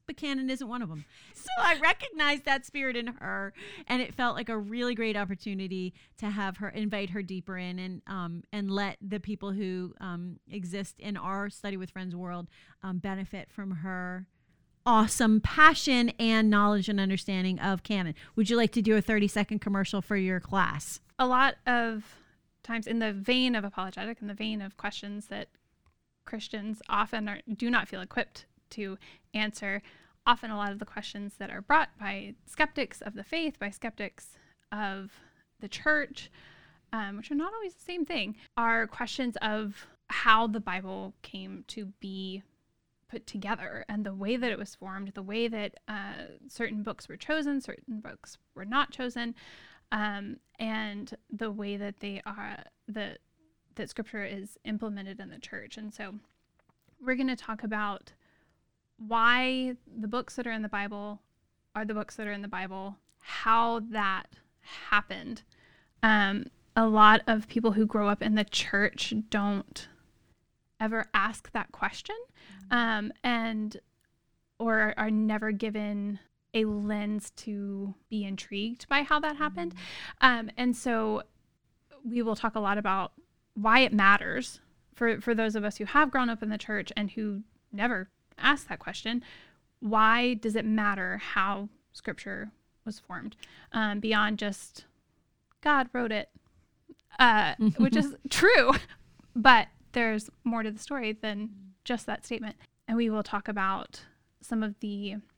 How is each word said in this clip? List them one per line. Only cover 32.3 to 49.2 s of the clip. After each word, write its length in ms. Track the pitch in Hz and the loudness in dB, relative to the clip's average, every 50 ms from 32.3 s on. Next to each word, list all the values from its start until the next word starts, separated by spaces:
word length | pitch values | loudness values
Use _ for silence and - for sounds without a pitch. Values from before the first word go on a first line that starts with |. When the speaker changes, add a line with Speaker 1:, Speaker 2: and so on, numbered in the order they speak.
| 214 - _ | -18 -20 _
Speaker 2:
skeptics 560 | - - - 311 302 - - - - - - | -8 -2 0 0 0 0 -2 -4 -4 -6 -10
of 120 | - 208 208 | -12 -12 -12
the 100 | 202 196 | -12 -10
faith, 340 | - 311 330 330 302 - - | -6 -4 -4 -4 -4 -4 -6
by 120 | 202 202 | -8 -10
skeptics 680 | 196 - - 226 - - 208 - - - - - - - _ _ _ _ _ _ | -8 -10 -10 -10 -8 -8 -10 -10 -10 -14 -20 -20 -20 -20 _ _ _ _ _ _
of 440 | 214 208 208 196 190 196 190 196 - - - _ _ _ _ _ _ _ | -6 -6 -4 -4 -6 -8 -10 -14 -18 -20 -20 _ _ _ _ _ _ _
the 80 | - 202 | -14 -12
church, 600 | - - - 302 302 - 277 - - - - - - - - - - - - - _ _ _ _ | -12 -2 2 2 2 2 2 -2 -8 -14 -16 -16 -20 -20 -20 -20 -20 -20 -20 -20 _ _ _ _
um, 240 | - 220 208 202 202 | -8 -8 -6 -8 -10
which 160 | 208 240 - | -12 -6 -2
are 40 | 294 | -2
not 180 | 285 330 381 440 | 0 0 -2 -4
always 200 | 453 427 359 - | -6 -8 -10 -10
the 80 | _ - | _ -12
same 180 | - 349 359 294 | -8 -6 -4 -4
thing, 320 | - 339 254 196 202 214 - - - _ 233 | -2 -2 -2 -4 -4 -6 -10 -16 -8 _ 0
are 280 | 233 226 226 226 226 | 2 2 2 2 0
questions 520 | 220 - - 247 240 - - 254 240 214 - | -2 -4 -8 -8 -6 -4 -4 -4 -4 -4 -4
of 460 | - 214 214 214 214 202 202 - - - _ _ _ - | -4 -2 -2 -2 -4 -6 -8 -12 -16 -20 _ _ _ -6
how 360 | - - - 226 220 220 233 | -4 2 6 6 6 6 6
the 140 | 220 208 226 | 2 0 -4
Bible 540 | 202 190 180 185 190 185 190 196 196 190 - _ | -4 -4 -6 -6 -6 -8 -10 -10 -10 -12 -14 _
came 420 | - - - 190 190 185 190 185 - - | -18 -16 -16 -14 -14 -14 -14 -14 -16 -14
to 180 | - 220 208 190 202 _ | -12 -12 -12 -12 -12 _
be 420 | - 196 190 190 190 190 185 196 190 _ _ _ _ _ _ _ _ _ _ _ _ _ | -12 -10 -8 -8 -8 -8 -8 -10 -12 _ _ _ _ _ _ _ _ _ _ _ _ _
put 180 | 226 220 - - | -16 -14 -12 -10
together 580 | - 202 190 202 226 - 185 - - - - - | -10 -8 -6 -4 -6 -6 -6 -10 -10 -12 -10 -6
and 160 | 208 208 202 | -6 -4 -4
the 100 | 202 190 | -6 -6
way 220 | 190 196 208 247 | -4 -2 -2 -2
that 160 | 247 254 240 | 0 0 -2
it 60 | 214 - | -2 -4
was 160 | 202 - - | -6 -10 -12
formed, 360 | - 185 190 190 196 196 196 | -14 -14 -12 -10 -10 -10 -10
the 120 | - 202 | -12 -12
way 260 | 190 196 208 226 233 233 | -10 -6 -2 -2 -2 -2
that, 280 | 226 214 208 202 - - - - | -2 -4 -6 -8 -10 -12 -12 -10
uh, 380 | 214 202 196 202 - - - - - - - 262 | -10 -8 -8 -10 -10 -12 -14 -16 -18 -20 -20 -14
certain 340 | - - 233 - 214 208 | -8 -6 -4 -4 -4 -4
books 260 | 208 226 - - - - | -6 -6 -8 -10 -12 -16
were 80 | - | -16
chosen, 460 | - - - 302 311 285 294 285 269 | -10 -4 -2 -2 0 0 0 -2 -2
certain 380 | - - - - - - 220 214 | -4 -6 -12 -14 -12 -12 -10 -10
books 400 | - - - - - - - - _ _ _ | -10 -12 -16 -16 -20 -20 -20 -20 _ _ _
were 100 | - 190 | -14 -10
not 240 | 208 247 285 285 - | -2 0 0 0 -2
chosen, 460 | - - 254 247 240 240 | -4 -6 -6 -6 -4 -4